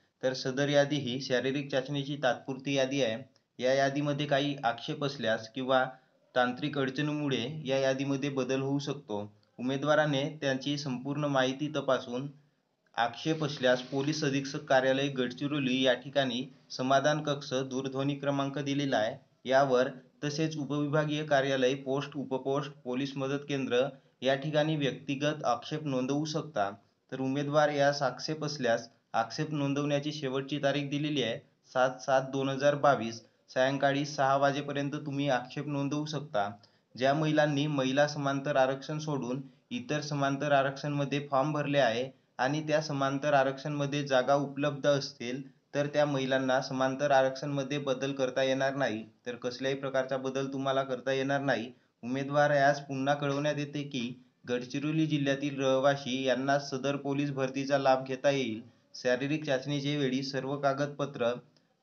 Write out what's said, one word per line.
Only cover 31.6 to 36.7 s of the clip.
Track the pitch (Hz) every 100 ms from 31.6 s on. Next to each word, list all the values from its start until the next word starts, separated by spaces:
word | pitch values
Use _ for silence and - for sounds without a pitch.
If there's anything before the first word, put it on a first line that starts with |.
| _
सात | 131 131
सात | 131 - 135
दोन | 135 135 135
हजार | 135 143
बावीस, | 135 143 127 113 113 - _ -
सायंकाळी | 131 131 139 139 139
सहा | 151 - 135 139
वाजेपर्यंत | 139 139 143 143 143
तुम्ही | 147 147 139 143
आक्षेप | 127 135 151 143
नोंदवू | 143 139 147
शकता. | 151 147 151 104 101 107 -